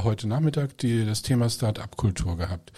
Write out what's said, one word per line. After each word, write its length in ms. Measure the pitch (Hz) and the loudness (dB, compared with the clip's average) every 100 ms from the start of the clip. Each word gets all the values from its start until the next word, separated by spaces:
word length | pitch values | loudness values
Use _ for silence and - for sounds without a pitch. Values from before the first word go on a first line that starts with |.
heute 260 | 110 104 107 | 0 0 0
Nachmittag 480 | 156 156 147 139 - | 2 2 2 -2 -2
die, 260 | 127 117 | 0 2
das 180 | 107 107 | 2 -2
Thema 260 | - 127 117 | 0 2 2
Start-up-Kultur 840 | - 110 - - - 104 90 90 85 | 2 -2 -2 -6 0 0 0 -2 -2
gehabt. 360 | 87 90 - | -4 -6 -10